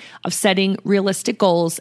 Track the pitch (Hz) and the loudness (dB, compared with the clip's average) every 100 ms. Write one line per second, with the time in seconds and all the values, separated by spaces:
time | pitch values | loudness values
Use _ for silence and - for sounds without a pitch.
0 | - - - - 202 190 190 190 180 196 | -14 -12 -8 0 2 2 0 -2 0 0
1 | 196 190 - 220 196 170 165 - | 0 -2 -4 0 2 2 0 -2